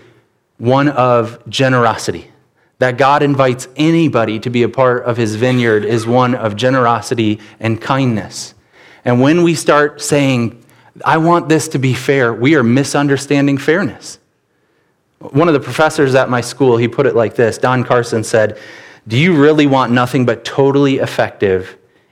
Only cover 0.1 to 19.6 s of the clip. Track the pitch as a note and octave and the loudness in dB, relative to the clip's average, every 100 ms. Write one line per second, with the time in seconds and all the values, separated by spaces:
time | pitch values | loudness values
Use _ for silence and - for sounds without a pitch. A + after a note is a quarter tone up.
0.1 | _ _ _ _ - A#2 C3+ D3 C#3+ B2 | _ _ _ _ -8 0 2 0 0 2
1.1 | A#2+ A2 - - G#2+ C3 B2+ A#2 G#2 - | 2 0 -8 -10 -2 0 2 0 -2 -6
2.1 | F2 - _ _ _ _ - B2+ B2 C3+ | -10 -12 _ _ _ _ -4 -2 2 2
3.1 | D3 D3 C3+ C3 B2 - - D#3 E3 D#3 | 2 2 2 0 -2 -8 -4 0 2 2
4.1 | A#2+ G#2+ G#2+ A#2+ A#2+ A2+ - B2+ B2 B2 | 0 -2 -4 -4 -2 -2 0 0 0 -2
5.1 | A#2 A2 G#2+ B2+ B2+ A#2 G#2+ G#2+ A#2 A2+ | -2 -2 -2 0 0 2 0 0 -2 0
6.1 | B2 B2 B2 A2 G2+ B2+ C3 A#2+ A#2 - | 0 0 0 -4 -2 0 0 0 0 -4
7.1 | A#2+ A2 G#2+ - - A2+ A2+ - C3+ B2+ | -2 -2 -2 -8 -8 -6 -4 -4 -2 0
8.1 | G#2+ F2+ - - - _ _ - - A#2+ | -2 -6 -14 -18 -20 _ _ -20 -10 -2
9.1 | B2 C#3 E3+ E3+ D#3 - D3 D3 D3 - | 2 4 4 2 0 2 2 2 -2 -2
10.1 | C#3+ C3+ B2 A#2 - _ _ _ - - | 0 0 0 -2 -8 _ _ _ -10 -2
11.1 | D#3+ D#3+ E3+ C#3+ D#3+ - D3 C3 A#2+ - | 0 2 2 2 0 0 -2 -2 -2 0
12.1 | C#3 A#2 A2 C3 D#3 A#2 B2+ C#3 D3 C#3+ | 0 0 0 2 2 4 2 0 0 0
13.1 | C3+ - C#3+ C#3 C#3 - E3 D3 - - | -2 0 0 0 -2 0 -2 -2 -8 -18
14.1 | - _ _ _ _ _ _ _ _ _ | -20 _ _ _ _ _ _ _ _ _
15.1 | _ - C#3 E3+ C#3+ B2+ A#2+ D#3 D#3 C3+ | _ -4 0 2 2 -2 0 0 2 2
16.1 | C3 A#2 B2 A#2+ - C3 A#2+ A#2+ - C3 | 2 0 -2 -4 -2 0 0 0 0 0
17.1 | A2+ G#2+ - A2+ - B2+ B2+ A#2+ B2 A#2 | 0 -2 0 -2 0 -2 -2 0 0 0
18.1 | A2+ G#2+ A2+ G#2 - - - - - - | -4 -2 0 0 -4 -18 -20 -20 -20 -6
19.1 | A2+ F3 D#3 D3 D#3 | 0 2 4 4 4